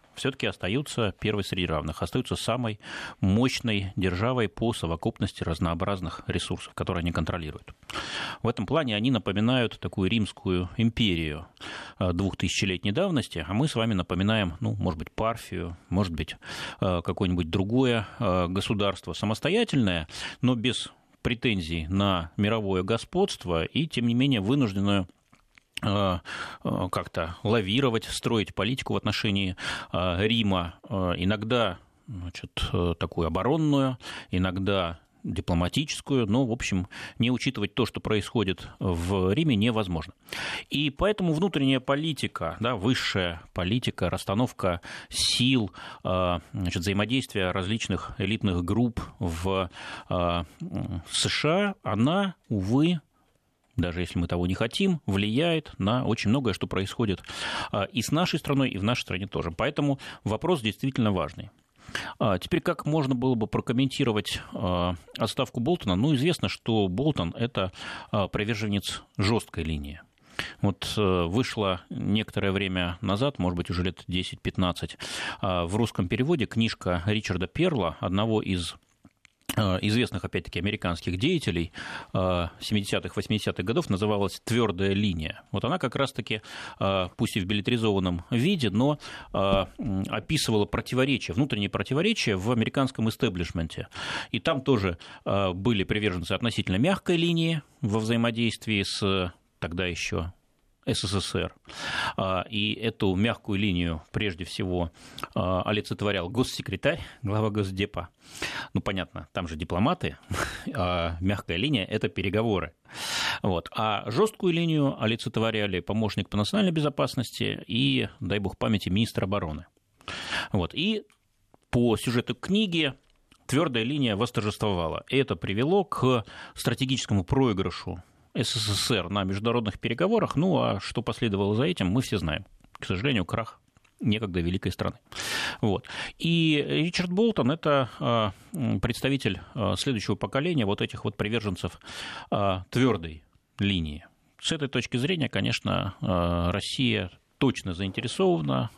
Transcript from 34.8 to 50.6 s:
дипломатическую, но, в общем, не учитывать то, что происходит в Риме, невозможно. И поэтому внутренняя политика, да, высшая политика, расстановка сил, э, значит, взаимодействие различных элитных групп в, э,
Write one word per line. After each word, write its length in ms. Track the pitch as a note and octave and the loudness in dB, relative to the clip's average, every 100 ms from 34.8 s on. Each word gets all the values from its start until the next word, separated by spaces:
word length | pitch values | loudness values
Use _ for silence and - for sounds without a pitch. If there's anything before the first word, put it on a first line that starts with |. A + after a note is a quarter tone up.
| E2+ E2+ _ _ | 0 -4 _ _
дипломатическую, 1040 | - F2 - E2+ F2 - D3+ - - C3+ G#2+ | -8 -4 0 2 2 0 -2 -4 0 2 4
но, 180 | A#2 C3 | 2 2
в 60 | |
общем, 360 | A#2+ - F#2+ F2+ - - - | 0 -2 -2 -2 -8 -10 -2
не 140 | A#2+ | 0
учитывать 420 | B2 C3+ A2+ G#2 | 2 -2 -2 -2
то, 140 | - A#2+ | 0 -2
что 120 | - | -2
происходит 680 | - A2 - A#2 F#2+ F2+ - - | 0 0 0 0 0 -2 -8 -4
в 560 | G2 E2+ E2+ G2 F#2 | 0 0 2 2 4
Риме, 220 | A2+ E3 G#2+ | 4 4 4
невозможно. 580 | A#2 A2 G2 E2+ - - - - - - - | 4 2 0 -4 -6 -12 -12 -8 -6 -8 -6
И 220 | C#3 D3 | -2 -2
поэтому 420 | - F#3 G#3 F3 | 0 0 2 0
внутренняя 460 | D3+ G3 D#3 C3+ C3 | 2 2 2 4 4
политика, 800 | C3 C#3 D#3+ C#3+ G#2 - E2 E2 | 2 0 0 -2 -4 -2 -4 -2
да, 160 | A#2 A2+ | -2 0
высшая 680 | G#2 B2+ - G2+ F2 E2 - | 2 2 0 0 0 -2 -8
политика, 580 | - F2+ B2 A#2 - F2 | -4 0 0 0 -2 -2
расстановка 680 | F#2 - G2 B2 - G2 F2 - - - | -2 0 0 0 0 -2 -2 -6 -14 -8
сил, 640 | - - - B2 C3 G2+ - - - | -2 0 4 4 4 2 -4 -16 -8
э, 360 | - F#2 F2+ F2 - | -2 2 2 0 -2
значит, 300 | A2+ F2+ F2+ | -4 -2 0
взаимодействие 640 | E2+ G2 G#2 C3 B2+ G#2 F#2 | 0 2 2 0 0 0 0
различных 640 | F#2+ F#2 A2+ - F2+ - - | 0 0 -2 0 -2 -4 -4
элитных 440 | G2 A2 G#2 F2 | -2 2 2 2
групп 380 | F2 G#2+ A#2+ - - - | 2 2 2 0 -8 -4
в, 540 | F2+ E2 F#2 F#2+ F2+ - - - - | -4 -2 0 0 0 -6 -14 -12 -4
э, 320 | F#2 F2 F2 E2+ - | 0 2 0 -2 -8